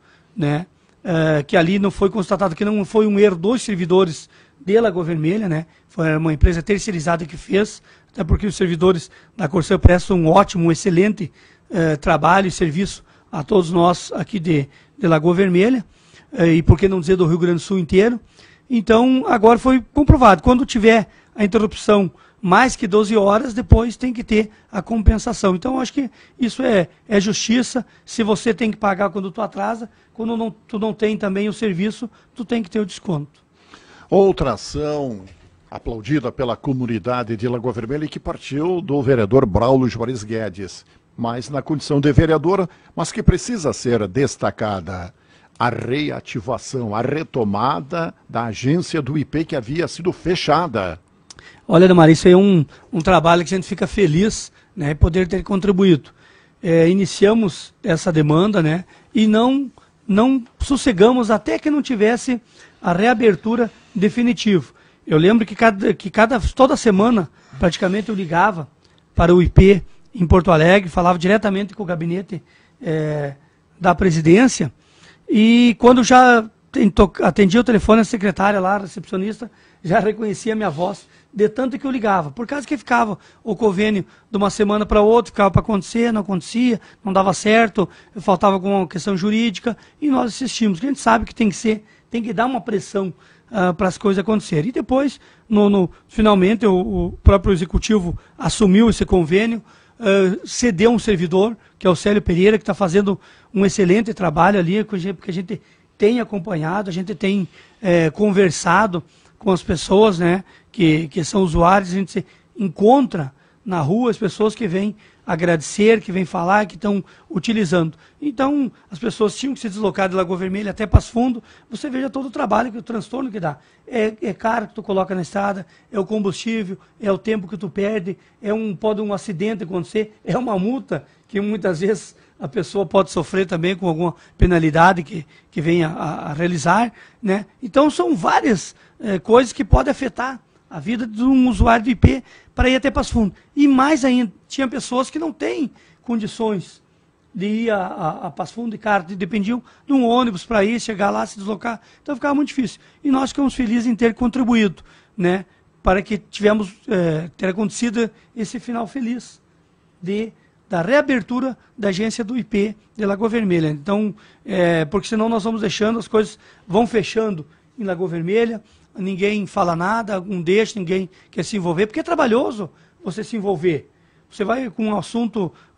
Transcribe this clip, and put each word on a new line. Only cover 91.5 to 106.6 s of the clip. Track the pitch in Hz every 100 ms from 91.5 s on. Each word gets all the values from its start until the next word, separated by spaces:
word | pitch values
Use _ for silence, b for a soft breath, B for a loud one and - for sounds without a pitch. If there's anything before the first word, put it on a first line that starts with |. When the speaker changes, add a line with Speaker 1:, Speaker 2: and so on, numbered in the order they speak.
| -
Speaker 1:
ser, | 220 214 _ b b
tem | 233
que | 226
dar | 196
uma | 247 254
pressão, | - 202 - 196 190 - b b b
ah, | 220 180
pras | 170 190 -
coisas | 202 196
acontecerem. | 190 214 - 156 180
E |
depois, | 320 226 254 285 - b b -
no, | 214 202
no, | 202 175 b b
finalmente, | - 214 202 185 214 214
o, | 185 214 190 175
o | -
próprio | - 196 202
executivo | 185 180 - - 214 175 - B B
assumiu | 208 - 202 190 233
esse | 175 196
convênio, | 185 156 185 226 226 - b b -
ah, | 226 196 185 190
cedeu | - - 247 165 220
um | 233
servidor, | - 190 175 185 214 226 b b
que | 185
é |
o | 165
Célio | 208 208
Pereira, | 196 175 196 220
que |
tá | -
fazendo | 180 190 185 202 190 b b b
um | 190 196
excelente | - 180 202 226
trabalho | - 180 151 175 208
ali, | 170 202
que | 214
a | 196
gente, | 180 170
que | -
a |
gente | 175 180 208 b b b -
tem | 208 240
acompanhado, | 220 208 170 170